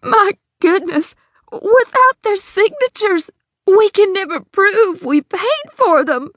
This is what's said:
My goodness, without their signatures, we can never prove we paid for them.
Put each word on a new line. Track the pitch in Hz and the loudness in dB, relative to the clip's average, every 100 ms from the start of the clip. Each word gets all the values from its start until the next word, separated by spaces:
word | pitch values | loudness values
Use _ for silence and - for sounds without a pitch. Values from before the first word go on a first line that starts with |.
My | - 349 392 403 _ _ | 0 2 2 -2 _ _
goodness, | 359 370 359 285 320 - _ _ _ | 0 0 -2 -6 -6 -12 _ _ _
without | - 381 480 494 539 508 523 | -10 2 2 2 2 2 0
their | - 403 | -4 -6
signatures, | - - 427 605 508 - 427 349 - _ _ _ - | -6 -2 -2 0 -6 -2 -2 -2 -6 _ _ _ 2
we | 381 427 | 4 4
can | - 403 | 2 0
never | 381 359 320 | 0 -6 -8
prove | - - 392 403 440 320 | -8 0 0 2 0 -2
we | 247 294 | -2 -2
paid | 285 - 415 605 587 | -2 -6 -4 -4 -6
for | _ 480 311 | _ 2 2
them. | 294 285 277 | 0 -4 -6